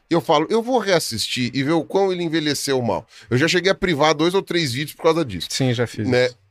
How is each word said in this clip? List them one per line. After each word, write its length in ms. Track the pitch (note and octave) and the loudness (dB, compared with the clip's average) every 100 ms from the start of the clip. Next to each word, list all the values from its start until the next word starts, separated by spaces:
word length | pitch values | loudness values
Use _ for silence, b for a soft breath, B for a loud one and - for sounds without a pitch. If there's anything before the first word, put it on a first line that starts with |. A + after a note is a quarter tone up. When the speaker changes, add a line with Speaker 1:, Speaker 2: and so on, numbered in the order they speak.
| - | -2
Speaker 1:
e 40 | E3 | -2
eu 60 | |
falo, 260 | - D3+ D#3 | 2 2 2
eu 140 | A3 | -2
vou 160 | A3+ C4 | 0 0
reassistir 720 | F#3+ E3+ - A2 - - A#2+ | 2 0 0 -6 -4 -4 -4
e 80 | B2+ | -2
ver 120 | C#3 | 0
o 100 | E3 | 0
quão 280 | B2+ F#3+ G3 | 0 0 0
ele 120 | F3+ | 0
envelheceu 580 | E3+ D#3+ D3+ C3+ C#3+ C3 | -2 -2 -2 -2 -2 -2
mal. 240 | A#2 F2 - B B | 0 -4 -6 B B
Eu 80 | B2 | 2
já 100 | D#3+ | 2
cheguei 240 | F3 F3 | 2 2
a 40 | F#3 | 0
privar 400 | F#3 C#3+ D3+ D3+ | 0 2 2 4
dois 180 | E3 | 2
ou 80 | F#3+ | 0
três 320 | - F3 D3+ | -2 -2 -2
vídeos 220 | A#2+ D3 - | -4 -6 -2
por 80 | |
causa 200 | E3 D#3+ | 0 2
disso. 240 | C#3+ F2+ - | 0 -6 -6
Speaker 2:
Sim, 220 | - C3 A#2 | -2 0 0
já 100 | A#2 | -2
fiz 220 | - A2 | -4 0
Speaker 1:
Né? 180 | B2 B2 | 2 2
Speaker 2:
isso. 60 | - - | -2 -2